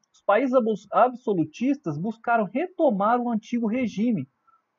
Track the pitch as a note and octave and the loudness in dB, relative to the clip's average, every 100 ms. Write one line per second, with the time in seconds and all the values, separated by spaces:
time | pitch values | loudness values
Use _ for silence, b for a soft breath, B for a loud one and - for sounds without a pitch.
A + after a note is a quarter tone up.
0 | _ _ - G#3+ C4+ B3+ A3 G3+ - F3+ | _ _ 2 2 4 2 2 -2 -2 2
1 | B3 B3 - F#3 D#3 - B3+ C#4+ E3+ D3 | 2 2 -4 -2 -2 -2 -2 -2 -4 -6
2 | G#3+ G#3+ - A#3 G3 B3+ F4+ - D4+ G3 | -6 -6 -2 0 0 -4 -6 0 0 2
3 | G#3 B3 A#3+ A3 - A#3+ A3+ B3 A3+ F3 | 2 0 0 -4 -4 -4 -2 -2 -2 -2
4 | A#3+ F#3+ C3+ _ _ _ _ | 0 -2 -4 _ _ _ _